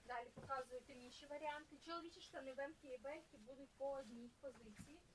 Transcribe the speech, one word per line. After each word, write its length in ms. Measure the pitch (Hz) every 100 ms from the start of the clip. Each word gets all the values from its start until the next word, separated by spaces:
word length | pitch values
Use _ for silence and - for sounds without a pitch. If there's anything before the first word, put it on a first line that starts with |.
Далі 240 | 240 240 240
показую 460 | - - 262 247 254
темніші 460 | 233 254 247 - 294
варіанти. 500 | 294 302 294 311 294
Чоловічі 440 | 320 339 330 370
штани 320 | - 330 269
в 80 | 262
М-ки 280 | 285 320 285
і 100 | 247
Б-ки 380 | 269 320 - 226
будуть 340 | 214 269 269
по 200 | - 277
одній 400 | 269 226 233 240 -
позиції. 600 | 277 226 214 208 269 330 -